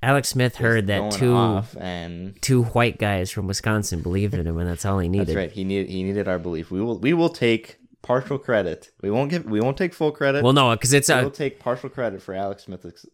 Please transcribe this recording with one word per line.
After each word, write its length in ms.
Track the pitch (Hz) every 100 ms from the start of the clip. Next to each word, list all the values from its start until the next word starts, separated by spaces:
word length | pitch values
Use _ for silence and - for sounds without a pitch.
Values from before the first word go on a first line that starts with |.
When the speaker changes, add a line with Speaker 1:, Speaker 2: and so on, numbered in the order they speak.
Speaker 1:
Alex 260 | 127 143 131
Smith 240 | 131 123
Speaker 2:
just 80 | -
Speaker 1:
heard 260 | 117 113 98
that 100 | 101
Speaker 2:
going 120 | 104
Speaker 1:
two, 220 | 104 127 120
Speaker 2:
off 400 | 95 95 110 -
and 640 | 90 87 85 85 92 -
Speaker 1:
two 220 | - 127
white 340 | 117 120 120 -
guys 320 | 104 98 92
from 160 | - 95
Wisconsin 540 | 98 110 107 101 85
believed 320 | 82 98 104
in 140 | 90 82
him, 100 | 82
and 100 | 87
that's 140 | 85 101
all 140 | 98
he 80 | 87
needed. 180 | 98 85
Speaker 2:
That's 80 | 95
right. 160 | 87
He 120 | 101
need-, 260 | 95 98 95
he 140 | 95
needed 240 | 95 101 95
our 120 | 92
belief. 320 | 87 82 82
We 100 | 92
will, 160 | 117 98
we 140 | 120
will 160 | 170 165
take 480 | - 120 113 - - _ _
partial 380 | - 127 131 135
credit. 500 | - 110 87 78 - _
We 100 | 98
won't 180 | 110 143
give, 160 | 175 127
we 140 | 107
won't 160 | 123 135
take 160 | 180
full 180 | - 156
credit. 320 | 147 139 139
Speaker 1:
Well, 100 | 120
no, 220 | 139 127 113
'cause 140 | 123
it's 160 | 139 135
Speaker 2:
We 60 | 131
Speaker 1:
a 80 |
Speaker 2:
will 80 | 139
take 280 | 139 139 -
partial 300 | 123 127 131
credit 320 | - 113 98
for 120 | -
Alex 300 | 95 98 98
Smith's, 420 | - 92 87 - -